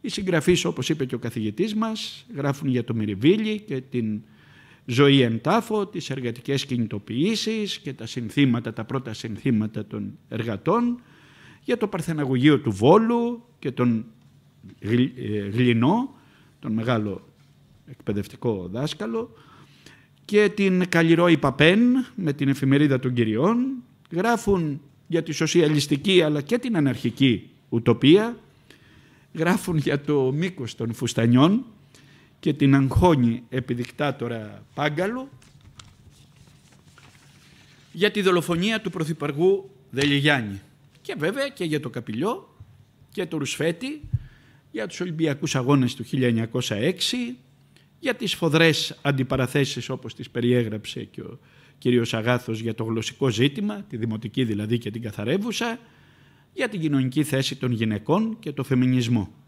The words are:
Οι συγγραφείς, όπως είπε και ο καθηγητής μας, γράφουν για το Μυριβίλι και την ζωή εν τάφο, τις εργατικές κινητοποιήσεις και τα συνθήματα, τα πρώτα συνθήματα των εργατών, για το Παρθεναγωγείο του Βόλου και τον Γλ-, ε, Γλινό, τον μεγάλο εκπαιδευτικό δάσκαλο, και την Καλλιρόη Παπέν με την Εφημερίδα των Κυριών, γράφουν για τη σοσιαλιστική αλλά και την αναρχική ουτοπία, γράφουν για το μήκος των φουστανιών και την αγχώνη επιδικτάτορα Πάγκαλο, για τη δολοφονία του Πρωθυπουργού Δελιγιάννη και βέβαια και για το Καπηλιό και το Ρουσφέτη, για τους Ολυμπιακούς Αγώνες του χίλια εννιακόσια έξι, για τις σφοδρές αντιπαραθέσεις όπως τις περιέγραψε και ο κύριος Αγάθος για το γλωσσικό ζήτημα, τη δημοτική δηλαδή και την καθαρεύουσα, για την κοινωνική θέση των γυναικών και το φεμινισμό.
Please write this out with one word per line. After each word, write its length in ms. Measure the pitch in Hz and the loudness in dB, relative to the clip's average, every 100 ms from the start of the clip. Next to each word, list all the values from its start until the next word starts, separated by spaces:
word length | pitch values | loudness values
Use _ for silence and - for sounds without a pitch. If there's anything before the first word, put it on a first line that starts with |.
Οι 80 | 247 | -8
συγγραφείς, 560 | - 185 165 160 175 - | -6 0 2 4 2 2
όπως 240 | - - | -4 -4
είπε 160 | 156 127 | -2 -2
και 100 | 120 | -4
ο 40 | |
καθηγητής 560 | 117 117 107 104 214 214 | -6 -4 -6 -2 -4 -2
μας, 500 | 220 220 - - - 175 | -4 -6 -10 -14 -14 -4
γράφουν 340 | 143 139 143 | -4 -2 -2
για 140 | 123 | -2
το 100 | 113 | -2
Μυριβίλι 680 | 117 107 95 135 214 214 214 | -4 -2 2 4 4 0 -6
και 220 | - 135 | -8 -10
την 400 | 131 123 110 107 - - - - - - - | -6 -4 -4 -6 -10 -20 -20 -20 -20 -20 -4
ζωή 360 | 123 143 139 | 4 6 6
εν 200 | 120 110 | 4 0
τάφο, 460 | 147 220 - 214 202 | 0 0 0 -4 -4
τις 220 | 175 - | -8 -10
εργατικές 560 | 135 120 120 - 139 - | -8 -8 -8 -4 -4 -2
κινητοποιήσεις 1120 | 123 110 104 - 113 185 220 214 220 208 - | -4 -4 -6 -8 -2 0 0 -2 -4 -4 -8
και 140 | 147 | -12
τα 120 | 135 113 | -12 -10
συνθήματα, 680 | - 113 143 139 120 117 | -8 -4 2 4 4 -2
τα 100 | 110 | -8
πρώτα 300 | 107 131 127 | -6 -6 -6
συνθήματα 720 | 107 110 98 135 110 107 120 101 | -10 -10 -4 0 0 0 -6 -10
των 320 | 107 101 - _ | -10 -10 -14 _
εργατών, 720 | 113 113 101 - 226 240 240 _ - - - - - | -8 -6 -4 -2 0 0 -4 _ -20 -20 -20 -20 -16
για 140 | - 240 | -4 -4
το 100 | 208 | -2
Παρθεναγωγείο 720 | 185 160 156 135 131 143 143 | -4 -4 -4 -2 4 6 6
του 120 | 117 | 2
Βόλου 720 | 95 120 160 226 240 233 233 _ _ | 4 6 8 6 0 0 -6 _ _
και 120 | 143 | -8
τον 340 | 123 123 113 - _ _ _ _ _ - - | 0 0 0 -4 _ _ _ _ _ -20 -14
Γλ-, 300 | 101 120 131 131 | -2 0 0 -2
ε, 340 | 113 104 101 | -6 -6 -4
Γλινό, 680 | 110 123 113 127 220 269 - _ _ _ _ | 0 2 4 4 2 -2 -10 _ _ _ _
τον 120 | - | -6
μεγάλο 560 | 110 113 117 104 92 - _ _ _ _ _ - | -4 -2 -2 -2 -8 -14 _ _ _ _ _ -20
εκπαιδευτικό 840 | 131 - 101 98 - 123 101 90 | -10 -4 -4 -6 -6 -4 -4 -6
δάσκαλο, 640 | 107 147 - 220 226 247 - - - - _ - - _ _ - | -6 -6 -6 -6 -6 -8 -16 -20 -20 -20 _ -20 -20 _ _ 2
και 240 | 208 208 | 4 4
την 400 | 208 196 185 180 | 4 2 2 2
Καλλιρόη 480 | 170 165 165 175 156 | 4 6 6 6 4
Παπέν 680 | 139 131 156 202 247 262 247 - | 2 4 4 6 4 2 -2 -6
με 180 | 165 | -4
την 140 | 143 139 | 0 0
Εφημερίδα 520 | 135 135 139 147 131 | 2 4 4 4 2
των 140 | 131 | 0
Κυριών, 680 | 123 110 107 170 233 262 262 - _ _ | 0 0 2 2 2 -2 -6 -14 _ _
γράφουν 680 | 165 220 233 - 190 156 139 - _ _ | -2 0 0 2 0 0 -6 -12 _ _
για 160 | 175 | -4
τη 80 | 160 | -2
σοσιαλιστική 880 | 147 156 170 151 151 143 135 196 185 | -2 2 4 4 2 0 -2 4 4
αλλά 200 | 151 151 | 4 0
και 160 | 143 233 | -2 -2
την 200 | 254 196 | 0 0
αναρχική 720 | 139 123 120 - 135 107 - _ _ | 0 0 -4 2 2 2 -4 _ _
ουτοπία, 680 | 117 120 117 139 185 226 240 _ _ _ - _ - _ _ _ | 0 2 4 6 6 4 -8 _ _ _ -20 _ -20 _ _ _
γράφουν 440 | 160 165 196 - 160 | -2 0 0 0 0
για 240 | 135 139 | 0 -2
το 300 | 143 143 131 | 0 2 2
μήκος 440 | 143 185 180 120 - | 0 -4 -4 -12 -6
των 180 | 117 | -6
φουστανιών 720 | 113 120 - 117 123 156 220 - - _ - - - _ _ | -4 -4 2 4 6 6 4 -2 -18 _ -20 -20 -20 _ _
και 100 | 170 | -4
την 220 | 139 139 139 | 2 4 4
αγχώνη 680 | 135 - 180 147 120 117 - | 4 4 4 4 2 0 -4
επιδικτάτορα 1120 | 131 127 120 120 - 147 - 120 113 107 98 - | -8 -4 -6 -6 -4 -4 -4 -8 -8 -12 -18 -16
Πάγκαλο, 560 | - 151 147 190 247 269 - - - - - - _ - _ - _ - _ _ _ _ - - _ - _ - - - _ _ | -4 -4 -2 -4 -4 -10 -18 -20 -20 -20 -20 -20 _ -20 _ -20 _ -20 _ _ _ _ -20 -20 _ -20 _ -20 -20 -20 _ _
για 200 | 165 208 | -2 0
τη 100 | 208 | 2
δολοφονία 600 | 190 180 147 170 202 220 | 2 2 2 0 0 -2
του 80 | 202 | -4
Πρωθυπουργού 800 | 175 156 160 143 143 185 196 - - _ | -6 -6 -4 -4 2 2 2 -4 -20 _
Δελιγιάννη 720 | 120 143 143 147 139 107 98 - _ _ _ | -2 2 2 2 2 -2 -10 -14 _ _ _
και 140 | - 269 | -12 -4
βέβαια 300 | 156 262 277 | -4 -4 -6
και 160 | 277 | -6
για 160 | 175 151 | -4 -4
το 100 | 131 | -6
Καπηλιό 680 | 123 113 110 190 370 - _ - _ _ _ _ | -10 -8 -4 -4 -4 -10 _ -20 _ _ _ _
και 140 | - 175 | -8 -6
το 120 | 160 | -6
Ρουσφέτη, 640 | 135 - 165 170 262 302 - - - _ _ _ _ | -6 -2 -4 -4 -10 -12 -6 -8 -8 _ _ _ _
για 160 | - 202 | -10 -10
τους 120 | - | -8
Ολυμπιακούς 560 | 185 156 160 143 160 135 | -8 -2 -2 0 -2 -2
Αγώνες 400 | 123 143 123 - | 2 4 2 -2
του 80 | |
χίλια 240 | 113 135 123 | -6 0 2
εννιακόσια 500 | 113 113 127 - 101 | 0 -2 -4 -4 -2
έξι, 600 | 139 180 - 247 240 254 _ _ _ _ _ _ | -2 -2 -4 -4 -6 -10 _ _ _ _ _ _
για 160 | - 170 | -6 -4
τις 160 | 196 | -6
σφοδρές 680 | - 165 156 165 151 - - | -2 0 4 4 4 -4 -4
αντιπαραθέσεις 880 | 143 139 131 131 127 147 139 127 - | -2 0 0 0 0 0 -2 -4 -8
όπως 260 | 127 113 - | -10 -10 -14
τις 140 | 120 | -8
περιέγραψε 760 | 120 120 123 113 107 - 123 | -2 2 2 0 -6 -10 -12
και 180 | 107 - | -14 -14
ο 180 | - - _ _ - _ | -16 -18 _ _ -20 _
κύριος 360 | 123 123 117 | 2 2 2
Αγάθος 460 | 113 110 123 - 110 | -2 0 0 -2 -6
για 160 | 113 110 | -6 -6
το 80 | |
γλωσσικό 460 | 113 113 107 - 139 | -4 -4 -6 -2 -2
ζήτημα, 560 | 104 139 156 208 208 - | 2 0 0 -6 -6 -12
τη 80 | 117 | -8
δημοτική 460 | 113 110 113 127 | -6 -6 -6 -4
δηλαδή 340 | 120 104 107 120 | -2 -2 -2 -4
και 140 | 110 | -4
την 100 | 113 | -10
καθαρεύουσα, 760 | 120 - 104 185 226 - 233 233 - _ _ _ _ _ _ | -10 -6 -4 -2 -4 -4 -6 -6 -14 _ _ _ _ _ _
για 160 | - 247 | -6 -6
την 100 | 214 | -2
κοινωνική 440 | 156 139 131 139 | 0 0 0 0
θέση 320 | 147 135 135 131 | 0 -2 -2 -4
των 160 | 127 | -4
γυναικών 680 | 117 113 104 - 175 226 220 | 0 -2 -2 0 0 0 -6
και 120 | 156 | -10
το 120 | 139 | -8
φεμινισμό. 720 | 131 127 127 127 117 120 95 - | 0 2 2 2 2 0 -2 -12